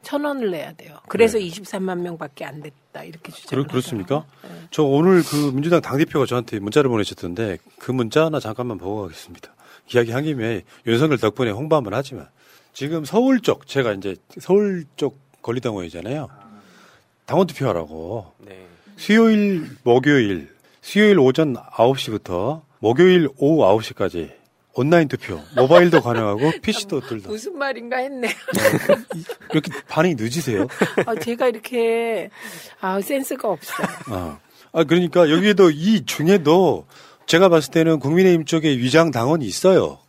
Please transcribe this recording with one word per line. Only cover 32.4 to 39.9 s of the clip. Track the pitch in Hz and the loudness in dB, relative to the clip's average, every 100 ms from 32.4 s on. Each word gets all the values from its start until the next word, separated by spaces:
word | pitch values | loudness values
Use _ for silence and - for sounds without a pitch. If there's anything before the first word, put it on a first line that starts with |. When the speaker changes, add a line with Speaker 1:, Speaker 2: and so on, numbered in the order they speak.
| 214 175 - - | -18 -18 -20 -10
Speaker 1:
아, | 190 196 | -6 -4
센스가 | 196 277 269 - 226 | -4 -6 -6 -6 -6
없어요. | 165 - - - - - | -6 -8 -6 -6 -8 -10
Speaker 2:
아. | 101 85 73 _ _ _ | -8 -8 -12 _ _ _
아, | 160 | -2
그러니까 | 151 170 175 175 165 | 2 2 2 4 4
여기에도, | 160 202 196 185 | 4 2 6 6
이 | 147 180 220 127 | 4 0 0 0
중에도 | - 151 202 143 170 180 95 - - - _ - | -2 2 4 4 4 4 0 -6 -20 -20 _ 2
제가 | 165 190 | 6 6
봤을 | 165 - | 6 2
때는 | 170 160 160 | 2 2 2
국민의힘 | 131 170 190 170 | 2 4 4 4
쪽에 | 151 165 156 131 | 2 0 0 0
위장 | 127 151 165 | 2 4 4
당원이 | 120 120 165 | 2 0 0
있어요. | 113 90 185 175 87 | -2 0 4 4 2